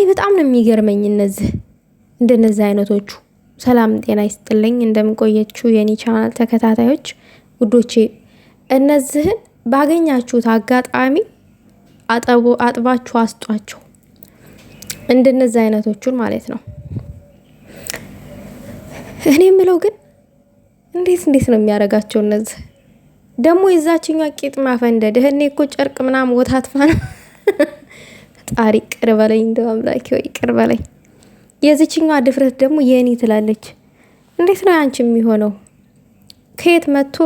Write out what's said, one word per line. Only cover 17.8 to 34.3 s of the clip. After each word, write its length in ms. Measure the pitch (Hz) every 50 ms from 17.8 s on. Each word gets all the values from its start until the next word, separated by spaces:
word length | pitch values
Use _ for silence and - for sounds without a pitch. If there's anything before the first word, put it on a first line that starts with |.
| - - - - - - - - - - - - - - - - - - - - - - - - - - - - -
እኔ 160 | 339 269 302
የምለው 360 | 359 381 381 381 370 359 370 330
ግን 160 | - 415 427 - _ _ _ _ _ _ _ _ _ _ _ _ _ _ _ _ _ _ _
እንዴት፣ 260 | 339 359 359 359 349 -
እንዴት 220 | 330 277 269 247 -
ነው 100 | 240 220
የሚያደርጋቸው 640 | 214 208 208 208 208 202 208 214 214 - - 220
እነዚህ? 360 | 214 208 208 208 214 - - - - - _ _ _ _ _ _ _ _ _ _ _ _ _ -
ደግሞ 260 | 240 311 339 359 381
የዛችኛዋ 640 | 392 370 339 302 320 339 320 320 - 311 320 311 302
ቂጥ 240 | 302 - - 277 277 -
ማፈንደድ። 540 | 269 262 254 233 247 240 233 226 220 214 208 240 254
እኔ 180 | 285 285 277 294
እኮ 180 | 285 285 - 302 285
ጨርቅ 300 | - - 277 277 277 -
ምናምን 340 | 254 262 262 262 262 254 240
ወታትፋ 380 | 240 254 254 254 262 247 - - 277
ነው። 200 | 285 302 330 - - - - - - - _ _ _
<laughs> 920 | - - - 190 - - - - _ - - - - - - - _ _
ፈጣሪ 400 | - - - - - 226 220 214 220
ይቅር 320 | - - - - - 226 220
በለኝ፣ 260 | 214 220 214 220 220
እንደው 260 | 220 226 226 226 226 233
አምላኬ 380 | 226 220 240 - - 254 - -
ወይ 120 | 254 262 -
ይቅር 260 | - - - - 247 240
በለኝ። 280 | 226 226 233 233 226 - - _ _ _ _ _ _ - - _ _ _ _ _ _
የዚችኛዋ 560 | - 285 302 277 320 302 - 330 320 320 311 285
ድፍረት 360 | 247 269 254 - 277 262 247 -
ደግሞ 200 | 262 269 302 311
የኔ 280 | 285 247 254 254 247 247 240
ትላለች። 480 | 233 247 226 214 214 214 214 214 - - - - _ _ _ _ _ _ _ _ _ _ _